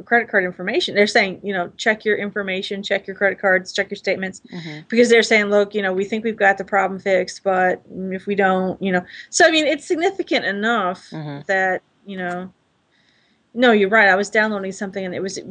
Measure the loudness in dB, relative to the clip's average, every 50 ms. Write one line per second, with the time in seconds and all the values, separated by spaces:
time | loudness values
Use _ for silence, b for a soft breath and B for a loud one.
0 | -2 0 0 0 0 0 0 0 0 -2 -4 -6 -6 -4 -2 -2 -2 0 2 2
1 | 2 4 4 2 2 0 -2 -6 -8 -6 -4 -4 -4 -6 -8 -4 -2 -2 -2 0
2 | -2 -2 -2 -2 -4 -4 -6 -6 -6 -4 -6 -6 -6 -8 -8 -10 -4 -4 -4 -4
3 | -4 -8 -4 -2 0 0 0 0 2 2 2 2 0 -2 -4 -6 -4 -4 -8 -6
4 | -4 -4 -2 -2 -4 -8 -10 -14 -18 -16 -14 -12 -12 -12 -12 -14 -10 0 2 4
5 | 6 6 6 4 6 4 2 2 2 4 4 2 2 2 -2 -2 -2 -2 -2 -2
6 | -2 -2 -4 -4 -4 -4 -2 2 2 2 2 2 -2 -2 0 0 0 0 -4 -4
7 | -2 0 0 2 0 -2 -8 -4 -2 0 2 2 2 2 0 -2 -8 -12 -12 -10
8 | -8 -8 -8 -8 -6 -4 0 2 2 2 2 2 0 -2 -4 -4 -2 0 0 -2
9 | -2 B B B B B 2 4 4 4 4 4 2 0 -2 -2 -2 -4 -2 0
10 | 0 -2 -2 -4 -4 -2 -2 -2 -2 -2 -4 -2 -2 -2 0 0 -2 -2 -4 -6
11 | -12 -14 -12 -10 -10 -10 -10 -10 -4 -2 -2 0 0 0 -2 -4 -8 _ _ _
12 | _ -14 -10 -8 -8 -8 -8 -8 -10 -14 -18 _ _ _ _ _ _ _ _ _
13 | _ _ _ _ _ _ _ _ _ _ -2 2 4 4 6 4 4 4 4 4
14 | 6 6 4 2 0 0 0 0 0 0 -2 -4 -6 -8 -8 -8 -10 -8 -8 -8
15 | -8 -6 -6 -6 -8 -8 -8 -10 -12 -14